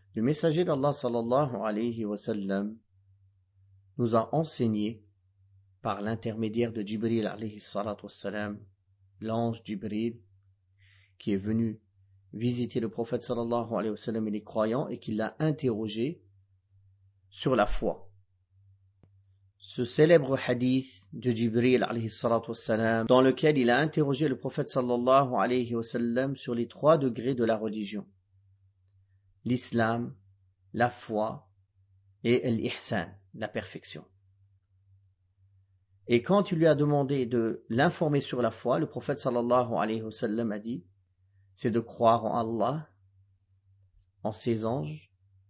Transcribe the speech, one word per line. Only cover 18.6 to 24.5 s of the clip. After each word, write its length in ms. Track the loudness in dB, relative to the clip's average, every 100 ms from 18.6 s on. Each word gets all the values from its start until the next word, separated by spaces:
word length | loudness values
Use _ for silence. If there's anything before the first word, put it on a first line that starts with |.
| _ _ _ _ -20 _ _ _ _ _
Ce 260 | -10 -4 -2
célèbre 500 | 4 8 8 6 -2 0
hadith 420 | 0 2 2 -2 -10 -18
de 160 | -4 -2
Jibril 540 | 0 2 2 4 4
alayhi 260 | 2 -2 -6
salatu 400 | -2 0 0 0
wassalam, 560 | -6 -2 0 2 2 6
dans 160 | 6
lequel 380 | 6 4 2 4
il 100 | 4
a 80 | 4
interrogé 500 | 2 2 0 2 0
le 80 | -2
prophète 340 | -4